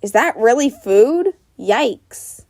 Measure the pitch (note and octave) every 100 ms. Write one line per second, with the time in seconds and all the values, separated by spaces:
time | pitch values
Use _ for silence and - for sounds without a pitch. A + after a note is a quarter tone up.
0 | G#3 D#4 E4+ - A3 B3 C#4+ - - G3
1 | A3+ E4 F#4 F4+ _ _ F#3 G#3 D4 -
2 | _ - - - -